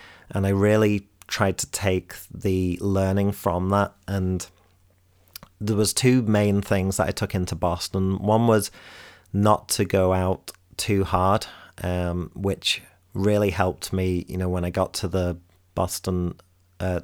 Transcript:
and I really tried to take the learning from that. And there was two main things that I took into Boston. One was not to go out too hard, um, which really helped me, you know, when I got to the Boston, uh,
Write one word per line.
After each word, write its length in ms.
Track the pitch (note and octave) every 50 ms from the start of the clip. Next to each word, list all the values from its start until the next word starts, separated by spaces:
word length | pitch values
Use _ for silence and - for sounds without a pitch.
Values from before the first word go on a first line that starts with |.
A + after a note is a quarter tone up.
| - - - - - -
and 160 | - G#2 F#2+
I 40 | G2
really 580 | G2 G2 G2+ G#2 G#2+ G#2+ A2 G#2 G#2 G2+ - _ _ _ -
tried 320 | - - - G#2+ G2 F#2 -
to 140 | - -
take 420 | - - G#2 G2 F#2 F2+ - - - - - -
the 460 | - - - G2+ F#2 F#2+ F#2 F2+ F2 -
learning 520 | - G2+ F#2+ F#2+ F#2+ F#2+ F#2+ G2+ G2 G2+
from 380 | G2 - - F#2+ E2+ F2+ F#2 F#2+
that. 260 | G2+ G2+ G2+ - - _ _ -
And 380 | G2 G2 F#2 F#2 F#2 F2 - - _ _ _ _ _ _ _ _ _ _ _ _ _ _ _ _ _ - - - _ _
there 160 | G#2+ G#2 A2
was 180 | G2+ G#2+ G2 -
two 280 | - - B2+ B2+ B2+
main 400 | A2+ G#2 G#2+ G#2 G#2 G#2 G2 G2+
things 360 | G2 - G#2+ F#2+ F#2 G2 G2 -
that 100 | F2 E2+
I 40 |
took 220 | G2+ - A2 - -
into 220 | F#2 F#2 - F2+
Boston. 640 | D#2+ F#2 F2 F2 F#2 - - - G2 F#2+ F#2+ G2 F#2+
One 260 | F#2+ G#2 G#2+ A2+ A#2
was 240 | A#2 A2 G#2+ G2 - - - - - - - - - - - _ _ -
not 340 | G2 G#2 G#2+ G#2 - - -
to 140 | - - G#2
go 280 | - - G2 F#2 F#2 F#2
out 380 | F#2 F#2 F#2 F#2+ - - - - _ _ _ - -
too 280 | - - G#2 G2 F#2+
hard, 420 | - F#2 F2+ F#2 F#2+ G2+ A2+ - - - - - - _ -
um, 480 | - F2+ F2+ F2+ F2+ F2 E2+ F2 E2+ - -
which 480 | - F#2+ G2 F#2 - - - - - - - _ _ _ _ -
really 360 | F#2 G2 G#2+ G#2 G#2 G#2 G2
helped 420 | E2+ G#2 F#2 F#2 - - - -
me, 340 | - F#2+ F#2 F#2 F2+ F2 - -
you 80 | - F#2
know, 100 | F#2 F2+
when 160 | F2+ F2+ F2
I 60 | F2
got 240 | E2+ G2 F#2 - -
to 140 | - - F2
the 280 | F2+ F#2 F2+ F2+ E2+ E2+ - _ _ _ _ _ _
Boston, 580 | F#2 F#2 F2+ - - - G2 F#2 F2+ F2+ F2 - - _ _ _ _ _ _ _ _
uh, 220 | F#2 F#2 F2+ E2+